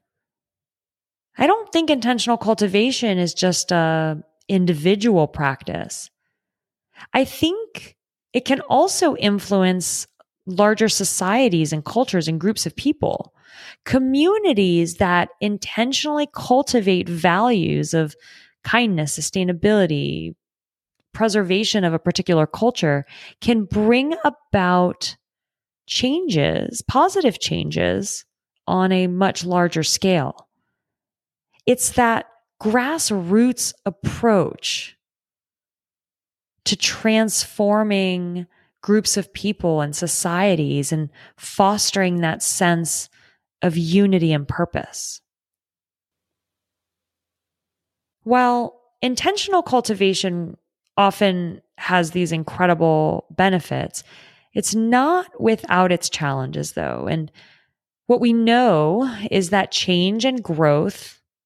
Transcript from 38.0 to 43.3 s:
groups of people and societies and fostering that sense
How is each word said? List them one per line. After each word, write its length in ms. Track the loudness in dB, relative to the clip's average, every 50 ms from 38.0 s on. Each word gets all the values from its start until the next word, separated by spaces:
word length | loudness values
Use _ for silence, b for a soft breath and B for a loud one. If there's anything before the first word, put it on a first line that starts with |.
| 0 0 -2 -4 -4 -6 -6 -8 -10 -12 _ _ _ _ _ _
groups 340 | -2 2 2 2 2 0 -2
of 160 | -4 -4 -6
people 480 | -8 -8 -6 -6 -4 -2 -2 0 0 0
and 140 | -2 -2 -4
societies 960 | -4 -4 -4 -4 -2 -2 -2 0 2 2 2 2 2 0 0 -2 -2 -2 -2
and 180 | -2 -4 -4 -6 B B B B B
fostering 840 | B -18 -6 0 0 2 2 2 0 -2 -2 0 0 0 0 0 0
that 220 | 0 -2 -2 -2
sense 680 | -4 -4 -2 0 2 2 2 0 -2 -4 -6 -6 -8 -12 b b b b